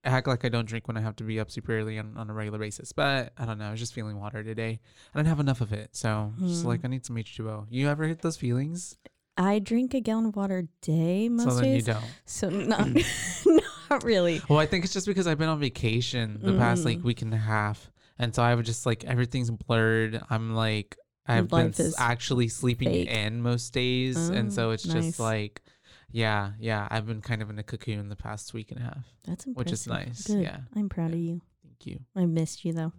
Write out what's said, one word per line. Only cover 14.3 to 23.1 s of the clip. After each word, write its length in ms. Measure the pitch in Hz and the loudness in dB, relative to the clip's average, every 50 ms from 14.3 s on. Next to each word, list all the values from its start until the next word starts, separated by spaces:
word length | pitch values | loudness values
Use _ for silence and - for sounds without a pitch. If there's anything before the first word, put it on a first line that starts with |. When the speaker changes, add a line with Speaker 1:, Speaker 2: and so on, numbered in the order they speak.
| 165 147 - - | 2 0 4 4
Speaker 1:
Well, 120 | 147 151 | 6 6
I 60 | 156 | 6
think 200 | 151 - 185 170 | 4 2 0 0
it's 80 | 190 - | 0 -2
just 140 | 196 180 202 | -2 -2 0
because 200 | 196 180 185 170 | 2 2 4 2
I've 100 | 156 147 | 2 2
been 100 | 160 160 | 2 2
on 100 | 160 151 | 2 2
vacation 800 | 147 131 - - - 117 110 120 120 - - 123 113 110 107 104 | 0 -2 -2 0 0 2 2 2 0 0 0 -2 -2 -2 -4 -2
the 120 | 110 196 190 | 2 2 4
past, 320 | 190 120 117 117 120 160 | 6 6 6 4 4 2
like, 140 | 131 113 - | 2 0 2
Speaker 2:
Mm. 40 | - | 0
Speaker 1:
week 180 | 120 117 - | 0 0 0
and 120 | - 113 110 | -2 -2 0
a 40 | 110 | 0
half. 540 | 110 107 107 107 104 104 104 - - - _ _ _ _ _ - | 0 2 2 2 2 0 -2 -4 -8 -20 _ _ _ _ _ -4
And 160 | 120 120 107 | -4 -2 2
so 100 | - 120 | 2 4
I 120 | 120 120 | 4 4
would 100 | 117 117 | 4 2
just, 200 | 110 113 - - | -2 -4 -2 0
like, 180 | 127 117 110 - | 0 -2 -2 -2
everything's 480 | 135 127 123 123 123 - 131 123 117 | -2 2 2 2 2 0 -2 0 0
blurred. 680 | 117 104 - - 120 113 113 110 113 113 110 110 110 113 - - | -2 -4 -2 0 2 4 4 4 4 2 2 0 -2 -6 -4 -2
I'm 260 | 117 113 113 113 113 | -2 -2 0 0 0
like, 400 | 113 113 110 107 107 101 _ - - - _ _ _ _ - | 2 2 2 2 0 -2 _ -12 -20 -20 _ _ _ _ 2
I've 200 | 120 113 - - | 2 2 2 4
been 180 | - 165 165 | 4 4 4
Speaker 2:
Life 140 | 160 104 - | 4 2 2
Speaker 1:
s-, 80 | 165 165 | 0 0
Speaker 2:
is 80 | 160 - | 2 2
Speaker 1:
actually 500 | 127 117 120 120 - - 135 123 123 117 | 2 2 2 0 -2 0 2 2 2 0
sleeping 400 | - - - 123 120 123 131 - | 0 0 0 0 2 2 2 2
Speaker 2:
fake. 180 | - 175 175 | 2 2 0
Speaker 1:
in 320 | - | 0